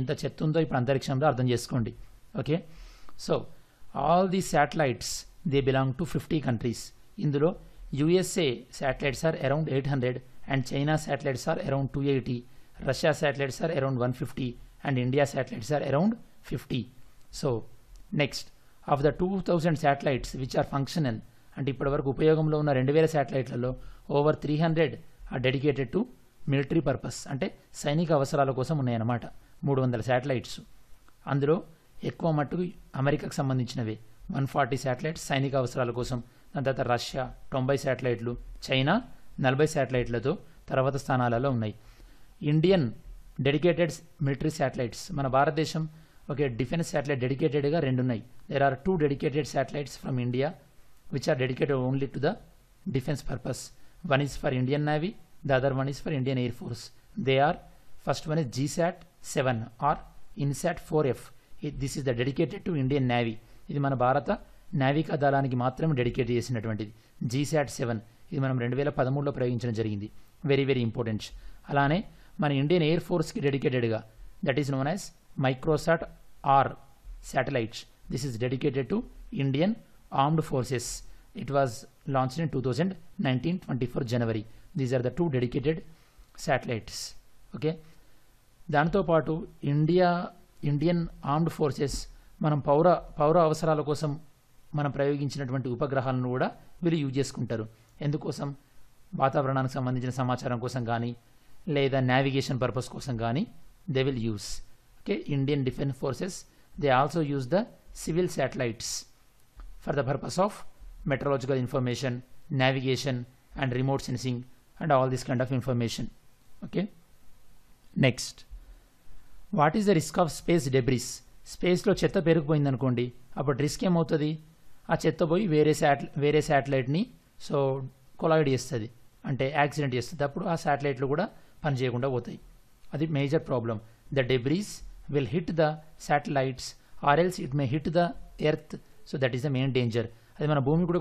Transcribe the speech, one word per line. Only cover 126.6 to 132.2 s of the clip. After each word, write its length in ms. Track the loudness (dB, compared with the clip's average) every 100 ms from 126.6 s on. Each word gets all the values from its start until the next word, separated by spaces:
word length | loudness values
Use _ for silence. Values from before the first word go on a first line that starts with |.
| 2 0 2 0 -2 -8 _ -14 -2
so 100 | 0 2 0 -6 -14 -20 -2
collide 280 | 4 4 4
చేస్తుంది, 340 | 2 -2 -6 -6 -12 -20 _ -6
అంటే 160 | -2 0 2
accident 320 | 0 0 -2 -2
చేస్తుంది. 260 | -4 -4 -4
అప్పుడు 180 | -4 -4
ఆ 20 | -2
శాటిలైట్లు 440 | 0 0 0 -2 -2
కూడా 120 | 0 -2 -6 -20 -6 -2
పనిచేయకుండా 420 | 0 0 0 -2
పోతాయి. 240 | -2